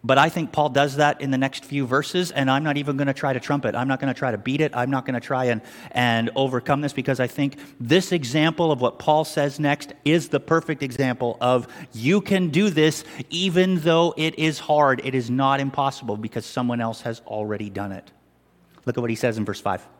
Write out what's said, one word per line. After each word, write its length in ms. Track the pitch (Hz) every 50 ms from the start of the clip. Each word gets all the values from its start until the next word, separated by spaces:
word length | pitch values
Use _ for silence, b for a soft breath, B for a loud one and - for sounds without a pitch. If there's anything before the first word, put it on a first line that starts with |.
| -
But 140 | 117 131 135
I 120 | 147 165
think 200 | - 175 160 -
Paul 200 | - - 147 151
does 260 | 127 139 143 147 135
that 240 | 143 151 147 147 -
in 100 | - 135
the 80 | 135 131
next 260 | 135 135 - - -
few 220 | - 143 143 135
verses, 460 | 120 127 139 147 - - 180 185 170 -
and 180 | 139 135 131
I'm 140 | 131 139 156
not 120 | 156 143
even 200 | 143 143 147 139
gonna 180 | 135 143 139 135
try 180 | - - 143 131
to 60 | 123
trump 260 | - - 151 143 -
it. 120 | 113 -
I'm 100 | - 127
not 140 | 135 135 127
gonna 120 | - 135 123
try 200 | - - 131 117
to 40 |
beat 240 | 101 101 123 131 147
it. 120 | 156 147 -
I'm 160 | 120 123 131
not 160 | 139 131 123
gonna 140 | - 127 120
try 240 | 117 - 139 127 131
and, 160 | 123 120 110 B B B B B B B
and 360 | - 123 120 117 113 117 113 -
overcome 460 | 135 135 135 127 123 - - 147 139
this, 120 | 147 139 -
because 280 | - 127 - 135 123
I 80 | 127 123
think 280 | - - 143 139 - B B B B B
this 320 | 123 113 143 185 185 -
example 640 | 185 175 143 117 123 156 151 160 160 - 175 160 151
of 80 | 123
what 180 | 123 123 - -
Paul 260 | - - 151 151 160
says 360 | 151 - - 143 143 131 -
next 320 | 151 143 143 143 - - - - _
is 240 | 143 156 175 147 -
the 120 | - 139
perfect 420 | - - 160 165 160 - 156 135 143
example 560 | 135 120 120 139 131 123 - 127 120 113 -
of 280 | - 123 127 127 117 B B B B B -
you 280 | 110 113 135 185 208
can 280 | 196 - 202 190 185 170
do 200 | 135 165 208 214
this 360 | 165 151 156 160 151 - - B B B B _
even 480 | 160 170 185 196 165 180 185 185 190 175
though 340 | 151 170 165 165 170 170 -
it 240 | - 156 160 160 -
is 180 | 156 156 147 -
hard. 420 | - - 151 147 147 139 131 123 -
It 100 | 131 131
is 160 | 131 120 113
not 300 | 123 131 135 135 139 139
impossible 560 | 139 135 131 - 139 135 135 - - 113 104
because 280 | 107 107 110 - 120 -
someone 340 | - - 135 127 120 120 117
else 220 | 117 113 113 - -
has 200 | 123 113 113 -
already 460 | - 107 107 107 107 107 98 104 104
done 220 | 98 101 101 101 98
it. 180 | 90 - - _ _ _ _ _ _ _ _ _ _ _ _ _ - _
Look 140 | - 120 -
at 20 |
what 100 | 120 117
he 40 | 117
says 240 | 113 - 123 110 113
in 60 | 104
verse 160 | 104 98 -
five. 260 | - 104 95 92 - - _